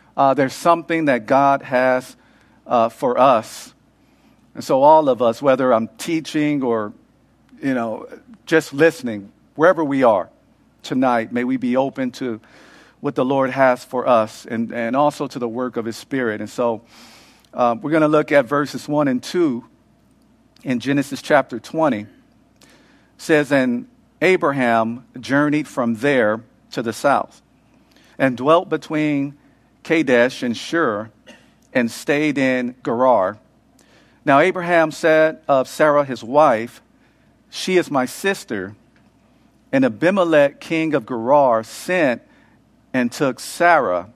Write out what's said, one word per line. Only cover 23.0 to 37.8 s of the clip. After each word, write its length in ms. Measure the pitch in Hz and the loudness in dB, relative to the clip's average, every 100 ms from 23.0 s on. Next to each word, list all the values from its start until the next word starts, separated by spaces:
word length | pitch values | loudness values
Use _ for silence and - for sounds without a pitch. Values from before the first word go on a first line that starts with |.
| _ _ | _ _
says, 340 | - 151 143 | 0 0 2
"And 360 | 139 127 120 - _ _ _ | 0 2 -2 -8 _ _ _
Abraham 840 | 170 180 156 139 123 113 113 120 - 135 | 0 2 0 0 0 2 0 -6 -14 -16
journeyed 480 | 123 139 147 151 - | -2 0 0 -2 -4
from 280 | - 117 110 | -4 -4 -2
there 440 | 143 135 107 113 - _ _ | 0 2 2 -2 -8 _ _
to 100 | - | -8
the 140 | 117 | -8
south 480 | - 143 123 - - _ _ _ _ _ _ _ - | -2 0 0 -2 -12 _ _ _ _ _ _ _ -4
and 200 | 135 123 | -4 0
dwelt 320 | 139 165 185 | 2 2 2
between 640 | 156 - 156 151 143 139 143 _ _ _ _ | -6 -4 -4 -2 -2 -4 -10 _ _ _ _
Kadesh 600 | - 160 135 120 127 - | -2 0 4 4 2 0
and 140 | 123 110 | -6 -6
Shur 540 | - 165 139 104 110 _ - - _ _ _ | -4 -2 -2 -4 -10 _ -20 -20 _ _ _
and 160 | 127 117 | -2 -2
stayed 480 | - - 147 151 139 | -4 -4 -2 0 0
in 360 | 131 127 123 - | -2 -2 -4 -8
Gerar. 540 | 143 120 127 113 92 107 _ _ _ _ _ _ _ _ | -6 0 2 4 2 -4 _ _ _ _ _ _ _ _
Now 140 | - 139 | 2 4
Abraham 520 | 185 180 170 170 156 | 4 0 0 2 0
said 500 | - 165 156 156 156 - | 0 2 4 2 0 0
of 220 | 139 127 | 0 0
Sarah 380 | - 156 147 139 | 0 2 4 0
his 180 | 120 | -6
wife, 560 | 113 143 156 110 117 - _ _ _ _ _ _ _ | -2 2 4 2 -4 -14 _ _ _ _ _ _ _
'She 260 | - - | -10 0
is 140 | 185 | 0